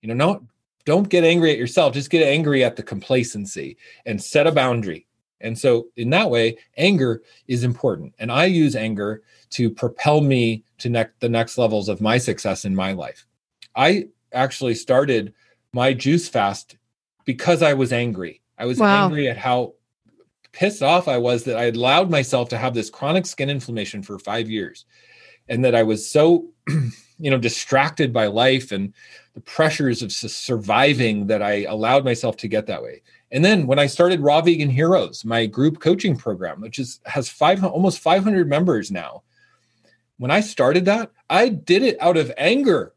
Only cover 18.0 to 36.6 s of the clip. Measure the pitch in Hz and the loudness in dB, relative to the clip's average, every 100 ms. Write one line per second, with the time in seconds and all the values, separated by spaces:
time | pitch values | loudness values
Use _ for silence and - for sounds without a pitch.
18 | 120 95 87 76 _ _ 120 127 208 202 | -2 -4 -10 -14 _ _ -6 2 4 4
19 | 196 151 139 117 127 123 120 - _ _ | 2 0 -4 -4 -2 -2 -2 -10 _ _
20 | _ _ _ _ _ - - 208 139 175 | _ _ _ _ _ -4 -4 0 2 2
21 | 175 127 120 120 120 113 120 113 123 151 | 2 -2 0 -2 -2 -2 -2 0 2 2
22 | 190 156 120 127 120 117 127 120 110 - | 2 0 0 -2 -2 -4 -4 -4 -8 -8
23 | 139 180 185 - 139 143 123 117 98 107 | -4 -2 -4 -6 -6 -6 -8 -8 -8 -10
24 | 98 98 - 110 110 110 90 - _ _ | -14 -14 -8 -8 -6 -6 -8 -12 _ _
25 | _ _ _ _ _ 120 127 120 110 107 | _ _ _ _ _ -2 2 2 2 -2
26 | - 151 156 170 - _ - 151 123 - | -2 2 4 4 0 _ -4 -4 -4 -8
27 | _ _ 151 135 117 - - 135 147 151 | _ _ -2 0 0 -4 -2 0 0 0
28 | 143 117 107 104 127 135 120 98 98 - | -2 0 -2 2 2 2 -2 -8 -8 -10
29 | - - _ - - - 160 156 139 117 | -20 -20 _ -20 -18 0 0 0 -2 -2
30 | 107 - 107 - - 117 101 107 139 131 | -6 -10 -10 -12 -6 -6 0 2 4 4
31 | 120 104 101 107 101 104 101 107 110 135 | 0 0 -2 -2 0 -2 -4 -4 2 2
32 | 131 120 120 - 107 107 107 90 58 71 | 2 -2 -4 -6 -4 -4 -4 -10 -10 -16
33 | _ _ _ 131 180 214 139 139 143 - | _ _ _ 0 2 4 2 2 2 2
34 | 175 180 143 147 165 165 147 127 160 185 | 2 4 4 4 4 2 2 2 2 2
35 | 95 - 113 117 113 107 143 156 156 190 | 0 -8 -4 -2 -2 2 0 2 0 2
36 | 208 131 - 95 90 76 | 0 -2 -4 -6 -8 -10